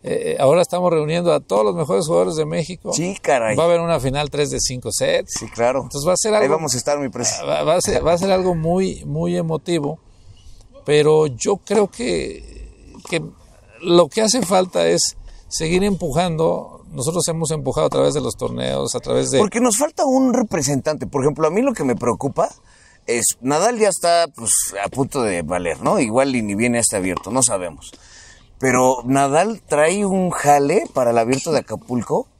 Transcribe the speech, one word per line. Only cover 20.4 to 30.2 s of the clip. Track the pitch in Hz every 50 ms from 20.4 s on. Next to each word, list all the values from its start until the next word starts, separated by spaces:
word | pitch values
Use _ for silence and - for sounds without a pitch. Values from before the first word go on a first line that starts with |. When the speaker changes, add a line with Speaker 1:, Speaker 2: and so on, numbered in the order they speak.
| 226 - - 170 131 135 147 131 - 156 156 135 127
Speaker 2:
Por | - - 139 127
ejemplo, | 151 143 143 160
a | 156
mí | 170 214
lo | 254 285 226
que | - 147
me | 131 117
preocupa | - - 127 107 - - 139 - - 196 - - _ _ - - _ - - _ _ _
es, | - 117 120 107 - - _
Nadal | 117 131 143 156 185 233 247 220
ya | 214 202
está, | 180 - - 170 170 170 170
pues, | 147 _ - 113 104 - - - - 185 - 101
a | 98
punto | - 127 139 - - 143 117
de | 107 92 85
valer, | 82 73 90 90 87 85 76 67
¿no? | 98 143 202 202
Igual | 139 107 110 127 139 139 127
y | 123
ni | 110 104 101
viene | 101 117 123 120
a | 117
este | 110 - -
abierto, | 101 90 92 87 - - 95
no | 113 131
sabemos. | 120 120 107 95 90 85 80 - - - - - - - - - - - - - - _ - -
Pero | 131 131 123 127 127 127 131 123 117
Nadal | 123 135 139 139 139 139 160 190 220 226 - _
trae | - 156 143 151 165 185 202 208
un | 190 190 190